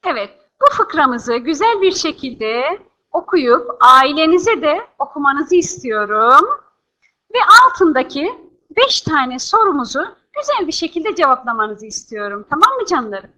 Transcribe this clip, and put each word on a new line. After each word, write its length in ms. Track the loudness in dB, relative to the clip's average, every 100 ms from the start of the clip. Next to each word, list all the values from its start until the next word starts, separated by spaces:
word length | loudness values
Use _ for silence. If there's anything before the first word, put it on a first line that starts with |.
| -6
Evet, 340 | -6 -8 _ _ _
bu 40 | 0
fıkramızı 680 | 2 -2 0 0 0 -4 -4
güzel 460 | -4 -2 0 2
bir 100 | 0
şekilde 880 | 0 -6 -6 -12 -8 -6 -4 -4 -6 _ _ _
okuyup 640 | -8 -2 0 2 2 0 2
ailenize 800 | 6 6 6 2 2 2 2 0
de 260 | 0 -2 -6 _
okumanızı 560 | -8 -2 0 0 0 0
istiyorum. 1040 | 0 -8 -6 -4 -2 0 6 6 4 -4 _ _ _ _ _ _ _
Ve 60 | -2 6 6 6
altındaki 840 | 4 0 2 -2 -4 -6 -8 -18 _ _ 0
beş 240 | 0 0
tane 380 | -2 -2 -2 -6
sorumuzu 760 | -4 0 0 -2 -4 -6 -8 -12 _ -12
güzel 300 | -4 -4 -4
bir 40 |
şekilde 440 | -6 -8 -6 -6 -2
cevaplamanızı 680 | 0 0 -2 -6 -6 -8 -14
istiyorum. 600 | -16 -14 -12 -10 -12 -8
Tamam 300 | 0 0 0
mı 60 | -4
canlarım? 460 | -4 -4 -12 -14